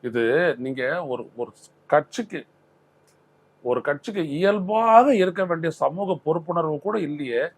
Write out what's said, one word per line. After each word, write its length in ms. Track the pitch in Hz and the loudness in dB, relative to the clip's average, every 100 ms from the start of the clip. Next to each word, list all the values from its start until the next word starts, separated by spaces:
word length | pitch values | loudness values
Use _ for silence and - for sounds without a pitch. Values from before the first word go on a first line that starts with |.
| 123 | -4
இது 160 | 117 113 139 175 127 127 | -2 2 2 2 -2 -6
நீங்க 180 | 131 127 165 156 | -6 -4 -4 -6
ஒரு, 120 | 123 - 117 | -8 -10 -10
ஒரு 100 | 117 - - _ _ | -12 -12 -20 _ _
கட்சிக்கு, 480 | 147 147 - 226 165 - _ _ _ _ _ _ _ _ _ _ _ 123 | 2 2 -8 -8 -10 -14 _ _ _ _ _ _ _ _ _ _ _ -4
ஒரு 80 | 123 - | -2 -2
கட்சிக்கு 360 | 143 - 202 160 143 | -4 -4 -6 -4 0
இயல்பாக 720 | 190 208 185 214 226 226 262 233 | 0 0 -2 0 6 8 8 4
இருக்க 180 | 185 180 185 | 2 0 -2
வேண்டிய 180 | 170 160 - | -2 -2 -2
சமூக 320 | 139 165 196 165 147 | -2 -2 -4 -4 -2
பொறுப்புணர்வு 520 | 165 160 170 156 151 190 | -2 -2 -2 -2 -2 -4
கூட 100 | 214 160 | -4 -4
இல்லையே 360 | 147 135 117 156 | -6 -4 -2 -2